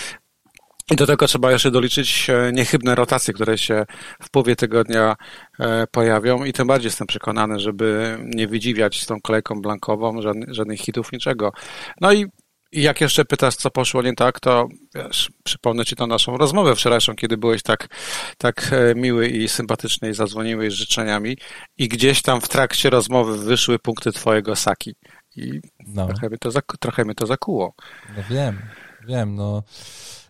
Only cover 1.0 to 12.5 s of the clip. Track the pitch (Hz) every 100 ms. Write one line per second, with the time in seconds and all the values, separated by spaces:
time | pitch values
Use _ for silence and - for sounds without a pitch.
1 | 143 143 147 135 127 123 131 123 123 -
2 | 127 - - 123 123 127 120 147 123 123
3 | 120 131 - 104 110 107 - 107 107 -
4 | - - - 139 120 120 113 113 113 113
5 | 110 107 - - - - 117 113 113 120
6 | 113 107 117 123 139 127 123 135 117 -
7 | 101 - 113 107 107 104 104 101 110 107
8 | 113 113 117 113 107 113 120 113 104 -
9 | - 107 - 110 - 107 104 101 - 107
10 | 113 113 107 104 123 120 107 107 - 117
11 | 110 127 - 117 104 - - - - -
12 | 185 208 196 - _